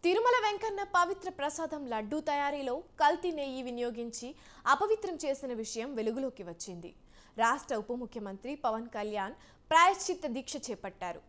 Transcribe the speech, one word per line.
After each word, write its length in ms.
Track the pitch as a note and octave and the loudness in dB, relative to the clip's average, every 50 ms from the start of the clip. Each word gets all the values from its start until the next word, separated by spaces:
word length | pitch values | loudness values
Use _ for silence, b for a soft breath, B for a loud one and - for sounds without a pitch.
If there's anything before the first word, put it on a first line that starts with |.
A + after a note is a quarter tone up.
| - | 4
తిరుమల 320 | E4+ F4+ G#4 A4+ B4 B4 B4+ G#4+ | 4 4 4 6 6 6 6 4
వెంకన్న 400 | G#4+ G#4 G4 - A4 G4+ G4 G4+ G4 G4+ | 2 0 0 -2 -4 -2 -4 -6 0 4
పవిత్ర 320 | F4+ F4 F4 G4 F#4+ F4 F#4 | 2 4 4 0 -4 -6 -10
ప్రసాదం 520 | - - C#4 D4 D4 - E4 D4+ D#4 D4+ C#4+ | -6 -2 -4 -4 -2 -2 -4 -4 -4 -6 -6
లడ్డూ 320 | B3 A#3 A3 G#3+ G#3 B3+ D#4 | -4 -4 -4 -4 -2 -4 -4
తయారీలో 540 | D#4 D#4 D4 C#4+ C#4+ C#4+ C#4+ D4 C#4 C4 A#3+ D4 F4+ - - - | -2 0 0 0 0 0 -2 -2 -2 -4 -4 -4 -6 -12 -2 4
కల్తీ 300 | D#4+ D4 F#4 E4 - F4+ | 4 4 4 4 0 -2
నెయ్యి 320 | E4 D4+ C#4+ C#4 C4 C4 B3+ | -2 -2 -4 -4 -4 -6 -6
వినియోగించి 640 | A#3+ A#3+ A#3+ A#3+ A#3+ A3+ A3+ A#3 A#3 A3+ - - B3 D4+ B B B B B B | -6 -4 -4 -4 -4 -4 -6 -8 -8 -8 -10 -10 -10 -12 B B B B B B
అపవిత్రం 500 | - C4+ - G4+ G4+ A4 G#4+ G#4+ F#4+ F4 | 4 4 4 6 2 2 0 0 -6 -6
చేసిన 360 | D4+ - D4 C4+ C4+ - C4 B3 | -4 -2 -2 -2 -2 -2 -6 -6
విషయం 360 | A3 A3 G#3+ - A3+ A3+ C4+ C#4+ | -6 -6 -6 -6 -6 -6 -4 -4
వెలుగులోకి 480 | A#3 A3 A3+ A3 B3 C4+ C4 B3 - G3+ | -2 -2 -2 -2 -2 -4 -4 -6 -8 -12
వచ్చింది. 480 | F3 E3+ E3+ - - F#3 E3+ E3+ F3 - - - b b b b b b | -12 -10 -12 -10 -12 -10 -12 -12 -14 -16 -18 -20 b b b b b b
రాష్ట్ర 380 | - A3+ A#3 B3 C#4+ - - C4+ | 4 4 4 4 2 0 -2 -2
ఉప 160 | A3 G#3 G#3+ B3 | -4 -2 -4 -6
ముఖ్యమంత్రి 600 | B3 B3 A3+ - A#3+ G#3 G3 G3 G3 - A#3+ D4 | -6 -6 -8 -8 -8 -8 -8 -10 -8 -8 -8 -8
పవన్ 340 | D4 - B3 A3 A3 A#3 A#3 | -2 -2 -2 -2 -2 -4 -6
కళ్యాణ్ 460 | - A3+ G#3 G#3+ G#3 G#3 F#3+ G3+ C#4 B B B B B B _ | -6 -6 -6 -4 -2 -4 -4 -4 -6 B B B B B B _
ప్రాయశ్చిత్త 560 | D#4 D#4+ E4+ F#4 G4 F#4+ - - F#4 F4+ - | 8 8 8 8 6 4 0 -2 -2 -2 -2
దీక్ష 300 | D4 A#3 C4 B3+ - - | -4 -4 -4 -6 -6 -8
చేపట్టారు. 640 | C#4+ - - A3+ - - G3 F#3 - F#3+ F3 E3+ D#3+ - | -8 -6 -6 -8 -6 -8 -12 -10 -8 -8 -8 -8 -8 -14